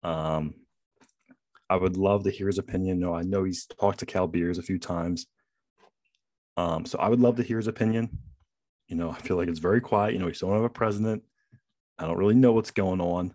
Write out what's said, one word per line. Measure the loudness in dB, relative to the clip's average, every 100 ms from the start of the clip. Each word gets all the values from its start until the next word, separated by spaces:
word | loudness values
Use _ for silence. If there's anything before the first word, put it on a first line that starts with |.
Um, | -4 -4 -2 -2 -4 -10 _ _ _ _ _ _ _ _ _ _ _
I | 0
would | 0 0
love | 2 2
to | 0
hear | -2 -2
his | -2
opinion. | -2 -4 -2 -2
No, | -2
I | -2
know | -2 0
he's | -2 -4 -10
talked | -2 -2 0
to | -4
Cal | -2 0
Beers | 0 -2 -2
a |
few | -4 -6
times. | -4 -4 -2 -4 -8 _ _ _ _ _ _ _ _ _ _ _ _ -4
Um, | -2 -2 -4
so | -2
I | 2
would | 4
love | 4 4
to |
hear | 0 -2
his | -2
opinion. | 0 0 0 -2 -8 -14 -20 _ _ _ _ _
You | -6
know, | -4
I | -6
feel | -4 -2
like | -2
it's | -2
very | 2 2
quiet. | 4 2 2
You | 0
know, | -4
we |
still | -4 0
don't | 0
have |
a | 0
president. | 0 -2 0 -2 -2 _ _ _ _ _ _ _ _
I | -4
don't | 2
really | 4
know | 8 8
what's | 6 2
going | -2 0 0
on. | 0 -2 -4